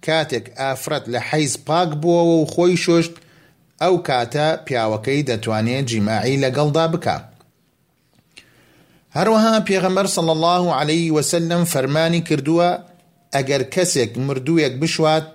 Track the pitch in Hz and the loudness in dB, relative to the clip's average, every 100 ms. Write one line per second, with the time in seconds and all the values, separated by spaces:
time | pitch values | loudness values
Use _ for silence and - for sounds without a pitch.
0 | - 160 151 120 104 - 135 131 - 147 | 0 -2 -2 -6 -8 -6 -4 -4 -4 -6
1 | 117 117 110 156 147 - - 160 180 151 | -4 -6 -2 -2 -2 -4 -2 0 0 -2
2 | 165 170 170 165 151 - 175 175 - 170 | 2 2 4 4 2 2 2 2 2 2
3 | 170 - _ _ _ _ _ _ 170 180 | 2 -6 _ _ _ _ _ _ 2 2
4 | 175 127 117 147 151 160 - 123 110 107 | 2 -2 0 0 0 -2 -2 -2 0 -2
5 | 110 139 143 113 110 110 113 131 139 113 | -2 -2 0 -4 -2 -2 0 -2 -2 -2
6 | 104 110 113 139 131 127 151 147 165 160 | 0 0 0 0 0 0 0 2 0 -2
7 | - 78 - _ _ _ _ _ _ _ | -2 -4 -6 _ _ _ _ _ _ _
8 | _ _ _ - _ _ _ _ _ _ | _ _ _ -20 _ _ _ _ _ _
9 | _ 139 196 220 226 220 - 190 180 185 | _ -2 2 4 4 2 2 0 2 0
10 | 196 190 165 160 165 180 180 139 147 160 | 0 0 0 2 2 2 2 0 0 0
11 | 165 151 143 175 170 175 170 147 131 151 | 2 0 0 -2 0 0 0 0 0 0
12 | 165 170 165 151 139 165 175 180 - _ | 2 0 0 -2 0 2 2 0 -6 _
13 | _ _ _ 139 131 139 131 - 175 147 | _ _ _ -4 0 -2 -2 -2 0 0
14 | 113 117 135 135 127 165 147 123 160 - | -2 -2 -4 -4 0 0 0 -2 -4 0
15 | 156 156 156 | 2 2 -2